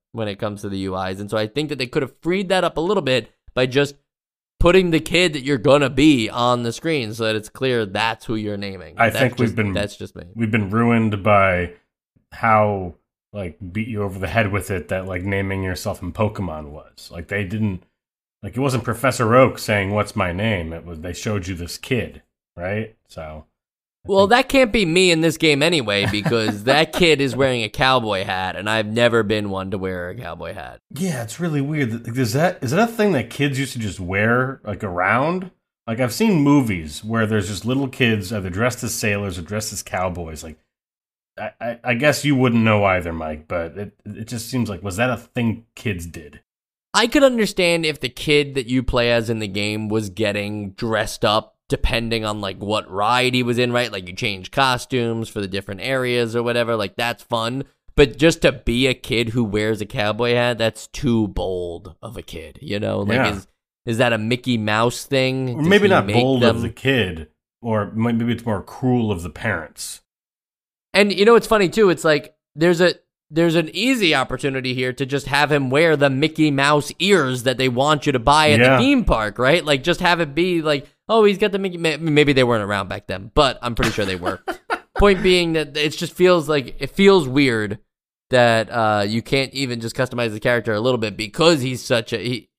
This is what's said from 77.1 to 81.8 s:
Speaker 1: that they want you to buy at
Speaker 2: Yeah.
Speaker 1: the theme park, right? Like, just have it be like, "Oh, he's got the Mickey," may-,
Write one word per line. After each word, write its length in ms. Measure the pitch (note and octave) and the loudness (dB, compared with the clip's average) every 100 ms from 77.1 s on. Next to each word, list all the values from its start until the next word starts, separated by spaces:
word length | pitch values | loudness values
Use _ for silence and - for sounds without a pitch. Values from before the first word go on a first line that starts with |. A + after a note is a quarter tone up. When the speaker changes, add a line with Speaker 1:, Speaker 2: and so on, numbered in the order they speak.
| F#3 C3 B2+ | 4 2 -2
Speaker 1:
that 140 | A#2+ B2+ | -2 0
they 120 | C3 | 0
want 360 | A#2+ D3 D3+ C#3+ | 0 0 0 0
you 60 | |
to 80 | B2+ | 0
buy 320 | A2+ D3+ D#3 | 4 4 6
at 80 | C#3+ | 6
Speaker 2:
Yeah. 160 | B2+ C3 | 6 6
Speaker 1:
the 60 | |
theme 220 | C4 C4+ F3 | 4 2 2
park, 340 | A#2+ G#2+ A2 | 0 0 0
right? 240 | B2+ E3+ | 2 2
Like, 200 | D3+ C#3 | 2 0
just 180 | D3+ E3+ | 0 0
have 180 | F#3 E3+ | 2 0
it 160 | D3+ C#3+ | 0 -2
be 260 | F#3 E3+ | 0 0
like, 260 | D3+ D3 - _ - | 0 -2 -4 _ 0
"Oh, 160 | A3+ | 4
he's 140 | G#3 F#3+ | 4 4
got 160 | G#3 | 0
the 60 | G3 | 0
Mickey," 180 | F#3+ | -4
may-, 180 | F3 | -2